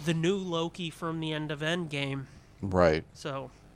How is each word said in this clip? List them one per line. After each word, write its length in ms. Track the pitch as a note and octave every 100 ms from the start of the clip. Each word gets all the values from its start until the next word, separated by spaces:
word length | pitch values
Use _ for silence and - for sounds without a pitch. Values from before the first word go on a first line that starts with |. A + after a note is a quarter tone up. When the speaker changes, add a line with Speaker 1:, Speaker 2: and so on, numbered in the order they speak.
| D3+
Speaker 1:
the 80 |
new 220 | E3 E3 G3+
Loki 520 | F#3 E3 E3 - E3+
from 300 | - E3+ D#3+
the 120 | D#3+
end 200 | D#3 D3+
of 80 | D3
Endgame. 680 | D#3 F3 E3 C#3+ C#3 C#3 C3 - - -
Speaker 2:
Right. 420 | G2 F2+ E2+ D#2 -
Speaker 1:
So, 380 | - D#3 C3+ B2+ - -